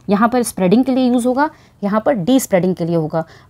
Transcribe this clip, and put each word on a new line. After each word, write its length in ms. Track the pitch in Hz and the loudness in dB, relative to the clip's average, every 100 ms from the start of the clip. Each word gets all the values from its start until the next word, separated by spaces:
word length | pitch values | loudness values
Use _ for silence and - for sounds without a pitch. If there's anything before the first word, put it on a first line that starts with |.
| - | -2
यहाँ 200 | 196 226 | 0 0
पर 140 | 247 | 0
स्प्रेडिंग 400 | 240 - 185 214 262 | -4 -2 2 2 2
के 100 | 262 | 0
लिए 120 | 254 | 0
यूज़ 200 | 247 247 | 0 0
होगा, 220 | 247 302 - _ _ | 0 -2 -6 _ _
यहाँ 180 | 202 214 220 | -4 -2 0
पर 80 | |
डीस्प्रेडिंग 600 | 240 165 262 - 185 185 175 | -2 2 0 2 0 0 -2
के 100 | 165 | -2
लिए 100 | 170 | -2
होगा, 280 | 156 165 160 - | -2 -4 -6 -12